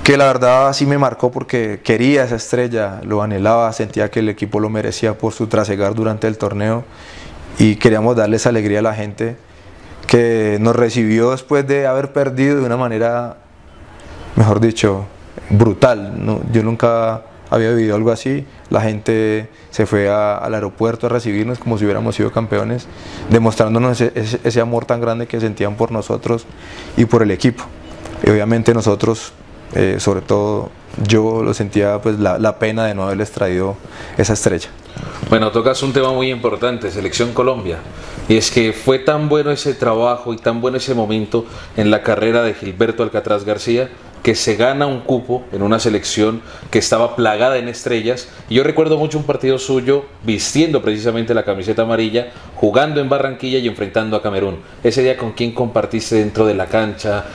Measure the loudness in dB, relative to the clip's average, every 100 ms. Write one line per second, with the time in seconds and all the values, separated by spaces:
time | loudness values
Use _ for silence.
0 | 4 6 6 4 4 6 4 2 0 2
1 | 0 0 -2 -2 -4 -2 -2 -6 0 2
2 | 4 2 2 -2 -4 -2 -2 -2 -4 -6
3 | -4 -2 -2 0 2 4 2 -2 -6 -2
4 | -2 0 -2 -2 -4 -2 -2 -2 -4 -2
5 | -2 -2 -4 -4 -2 0 0 0 -2 0
6 | -2 0 -2 -2 -4 -2 -2 -2 -6 -18
7 | -20 -18 -18 -18 -16 2 4 6 4 4
8 | 4 2 2 2 2 2 2 2 0 -2
9 | -8 -6 -6 -6 -18 -20 -20 -20 -20 -14
10 | 2 4 4 4 2 2 2 4 2 2
11 | 2 4 4 0 0 0 2 0 2 0
12 | 0 0 0 2 2 2 0 0 -2 0
13 | 0 0 -6 -10 -20 -20 -20 -20 -20 -20
14 | -20 -18 -4 4 4 6 4 4 2 2
15 | -4 -14 -20 -18 0 4 4 6 4 4
16 | -2 -6 -4 -4 0 0 0 2 2 2
17 | 0 -2 -10 -20 -2 0 2 2 2 2
18 | 2 0 -2 -4 -6 -16 -2 0 0 -2
19 | 0 0 2 0 -4 -16 -18 -2 0 2
20 | 2 2 2 0 -2 -4 -4 -2 -2 0
21 | -2 -2 -2 -2 -2 -4 -4 0 0 0
22 | -2 -2 -2 0 -2 -2 -2 -4 -8 -18
23 | -16 -14 4 4 4 2 2 4 2 2
24 | 0 0 -4 -2 0 0 0 -2 -2 -2
25 | 0 -2 -4 -2 -2 -2 -4 -2 -2 -2
26 | -4 -4 -2 -4 -4 -20 -18 -16 -10 0
27 | 4 4 4 2 0 0 -12 -18 -18 -16
28 | -14 -2 2 4 4 2 4 2 2 2
29 | 0 -2 -6 -18 -20 -20 -8 0 0 2
30 | 0 -2 0 0 0 -2 -6 -12 -16 -6
31 | 2 4 4 0 0 -2 -2 0 2 0
32 | -2 0 0 2 0 0 -2 -2 -2 -2
33 | -4 -4 -4 -4 -2 0 -2 -6 -12 -16
34 | -16 -2 0 2 0 -2 -6 -18 -18 -16
35 | -14 -12 -2 0 2 2 0 0 0 0
36 | 0 0 -2 -2 -4 -2 -4 -4 -6 -6
37 | -6 -2 -2 0 0 0 -4 -8 -10 -16
38 | -14 -14 2 2 4 2 0 0 0 2
39 | 2 0 2 2 2 -2 -2 0 0 2
40 | 2 0 -4 -4 -2 0 -2 -2 -2 -2
41 | 0 -2 0 -2 -2 -14 -10 0 2 2
42 | 2 0 2 2 0 -2 -8 0 0 2
43 | -2 -2 -2 -2 0 -4 0 -2 -2 -8
44 | -20 -4 0 0 0 2 2 2 -2 -2
45 | -2 -2 0 -6 -4 -4 0 2 2 0
46 | -2 0 0 0 -10 -20 -2 -2 2 2
47 | 0 2 0 2 2 2 -4 -8 -4 -2
48 | 0 -4 -6 -18 0 2 2 2 2 2
49 | 0 -2 -2 -2 0 0 0 0 2 0
50 | 0 -10 -4 -2 0 2 2 2 0 -2
51 | 0 -2 0 -2 0 -4 -2 -2 0 0
52 | 0 -2 -4 -10 -18 0 2 2 0 -2
53 | 0 0 -2 -4 -2 0 -2 -4 -2 -2
54 | 0 -2 -2 -2 -2 -4 -14 -2 0 2
55 | 2 0 -4 -4 -4 -2 -2 -2 -2 -4
56 | 0 0 0 2 2 2 0 -2 -2 -4
57 | -4 -4 -6